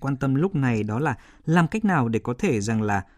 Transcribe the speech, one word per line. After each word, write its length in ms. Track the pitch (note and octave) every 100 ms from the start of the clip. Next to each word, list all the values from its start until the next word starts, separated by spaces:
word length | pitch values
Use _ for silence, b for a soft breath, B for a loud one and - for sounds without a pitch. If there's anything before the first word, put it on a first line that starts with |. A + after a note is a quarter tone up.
quan 160 | C3+ C3+
tâm 180 | C#3
lúc 200 | C3+ F#3+
này 280 | E3+ C3 A2
đó 160 | G#2+ A2
là 160 | D3+ A2 b b -
làm 200 | F3 D#3+
cách 160 | A3
nào 240 | G3+ E3 A#2
để 120 | A2
có 120 | A2+ B2
thể 220 | G3 A2+
rằng 220 | G#2 A2
là, 200 | G#2+ G2 -